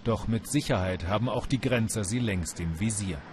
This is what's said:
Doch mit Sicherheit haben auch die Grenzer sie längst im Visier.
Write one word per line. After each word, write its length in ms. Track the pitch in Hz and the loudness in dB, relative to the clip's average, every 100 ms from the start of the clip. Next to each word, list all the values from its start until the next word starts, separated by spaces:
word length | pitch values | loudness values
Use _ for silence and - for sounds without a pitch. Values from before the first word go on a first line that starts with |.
Doch 240 | - 107 - | 0 0 2
mit 220 | 113 - | 0 0
Sicherheit 580 | 147 - 113 92 92 85 | -2 2 2 2 0 0
haben 220 | 104 120 | 0 2
auch 180 | 117 - | 0 0
die 140 | 127 | 0
Grenzer 420 | 131 120 110 113 | 2 2 2 0
sie 160 | 98 120 | -2 0
längst 400 | 117 92 82 - | 0 0 -2 -4
im 220 | 82 80 | -2 0
Visier. 380 | 110 104 95 76 - | 0 0 -2 -4 -8